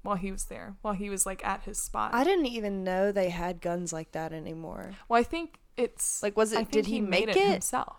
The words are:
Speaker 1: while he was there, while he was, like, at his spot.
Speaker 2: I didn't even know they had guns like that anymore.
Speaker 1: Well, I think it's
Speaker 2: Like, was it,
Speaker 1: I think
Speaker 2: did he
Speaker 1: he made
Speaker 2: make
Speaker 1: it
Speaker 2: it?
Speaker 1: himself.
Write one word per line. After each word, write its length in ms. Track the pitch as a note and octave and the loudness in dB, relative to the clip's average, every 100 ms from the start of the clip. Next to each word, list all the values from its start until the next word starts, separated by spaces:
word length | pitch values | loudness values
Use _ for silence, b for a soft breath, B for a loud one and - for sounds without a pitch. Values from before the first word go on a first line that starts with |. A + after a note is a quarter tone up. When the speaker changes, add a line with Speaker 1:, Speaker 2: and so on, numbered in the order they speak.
Speaker 1:
while 120 | G3 G3 | -4 -4
he 140 | F#3+ | -4
was 140 | F#3+ | -6
there, 320 | - - F2+ G3 | -8 -8 -12 -8
while 120 | G#3+ | -4
he 160 | G3 G#3 | -2 -2
was, 160 | G3 G3 | -2 -2
like, 180 | F#3+ | -2
at 180 | - G3 | -4 -4
his 140 | - - | -4 -6
spot. 360 | - A3+ - | -4 -2 0
Speaker 2:
I 80 | A#3 | 2
didn't 240 | C#4 F#4+ C4+ | 4 4 2
even 380 | A#3 G#3 G3 | 0 -2 -2
know 260 | F#3 F#3 G3+ | 0 2 2
they 200 | G3 F3+ | 2 2
had 300 | F3 F3 F3+ | 0 -2 -4
guns 320 | F3 F3 F3 | -2 -2 -2
like 200 | D#3+ E3 | -6 -8
that 200 | D#3+ D#3+ | -6 -6
anymore. 600 | D#3+ D#3 D#3+ E3 - F#3 G3 - | -6 -8 -10 -10 -10 -10 -12 2
Speaker 1:
Well, 100 | A#3 | 4
I 60 | |
think 340 | A#3+ E4 E4 - _ - | 4 0 -6 -12 _ -2
it's 460 | A#3+ - - - | -2 0 -4 -2
Speaker 2:
Like, 140 | G#3 G#3 | 0 2
was 160 | A3 | 4
it, 40 | A3 | 2
Speaker 1:
I 20 | |
think 100 | A3+ | 2
Speaker 2:
did 160 | G#3+ G#3 | 2 2
he 80 | A3+ | 0
Speaker 1:
he 40 | |
made 260 | G3+ F3+ A3 | 2 2 4
Speaker 2:
make 100 | F#3 | 4
Speaker 1:
it 40 | |
Speaker 2:
it? 80 | G3+ | 4
Speaker 1:
himself. 440 | F#3+ - B3+ - | 4 0 -2 -4